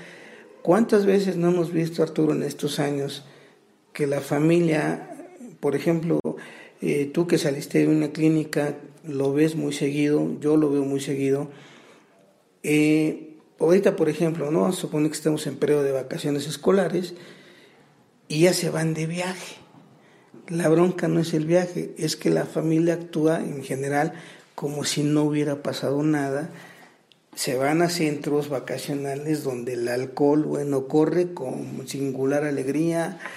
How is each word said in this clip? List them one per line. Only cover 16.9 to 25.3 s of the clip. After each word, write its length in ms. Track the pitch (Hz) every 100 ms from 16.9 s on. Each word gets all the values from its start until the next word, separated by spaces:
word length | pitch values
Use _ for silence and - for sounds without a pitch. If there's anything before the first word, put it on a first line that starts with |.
| 180 185 - - - - - - _ _ _ _ _ -
y 120 | 156
ya 120 | 180
se 160 | 175 165
van 240 | 156 160
de 140 | 156 160
viaje. 500 | 170 180 185 - - - - - _ _ _ _ - -
La 200 | 170 160
bronca 400 | 165 180 180 165
no 120 | 165
es 120 | 165
el 140 | 156 156
viaje, 480 | 175 180 - 165 -
es 200 | 156 -
que 140 | 165
la 140 | 160
familia 500 | 156 160 160 160 170
actúa 460 | 170 170 156 156 170
en 240 | 208 143
general 480 | 131 135 139 143 160 - - - -
como 300 | - 147 147
si 180 | 139 -
no 200 | 147 151
hubiera 400 | 151